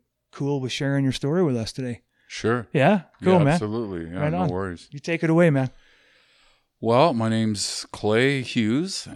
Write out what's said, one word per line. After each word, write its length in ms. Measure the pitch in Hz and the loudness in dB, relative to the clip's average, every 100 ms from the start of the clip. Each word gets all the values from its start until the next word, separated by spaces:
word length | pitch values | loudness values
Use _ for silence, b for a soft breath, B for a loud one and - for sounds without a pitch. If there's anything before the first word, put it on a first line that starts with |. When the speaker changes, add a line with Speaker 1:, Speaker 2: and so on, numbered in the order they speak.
| _ _ _ | _ _ _
Speaker 1:
cool 280 | - 143 143 | -6 -4 -2
with 120 | 123 | -4
sharing 320 | - 139 139 | -4 -2 0
your 100 | 135 | 0
story 300 | - 139 175 | 0 0 0
with 120 | 165 120 | 2 0
us 160 | 110 | -4
today. 300 | - 127 117 _ _ - | -8 -8 -10 _ _ -18
Speaker 2:
Sure. 400 | - 107 120 107 | -4 -2 -2 -2
Speaker 1:
Yeah? 300 | - 143 202 - - | 2 4 4 0 -4
Cool, 100 | 185 | 2
Speaker 2:
Yeah, 40 | 180 | 4
Speaker 1:
man. 80 | 143 | 4
Speaker 2:
absolutely. 600 | 170 104 113 107 87 82 | 2 -2 -4 -6 -6 -8
Yeah, 80 | 90 | -4
Speaker 1:
Right 120 | 151 | -4
Speaker 2:
no 80 | 170 | -2
Speaker 1:
on. 100 | 180 | -2
Speaker 2:
worries. 400 | 90 95 85 - | -2 -4 -8 -14
Speaker 1:
You 80 | 147 | -12
take 240 | - 165 | -6 -2
it 60 | 160 | 2
away, 220 | 165 175 | 4 4
man. 180 | 139 131 - b b b b b b b b b _ | 4 0 -6 b b b b b b b b b _
Speaker 2:
Well, 320 | 110 120 165 | 0 4 4
my 140 | 117 113 | 2 0
name's 580 | 113 110 98 - - - | 0 0 -2 -6 -8 -12
Clay 500 | - 104 110 135 139 | -4 0 2 2 0
Hughes, 640 | 117 123 107 131 190 - - | -2 -2 0 0 -4 -8 -12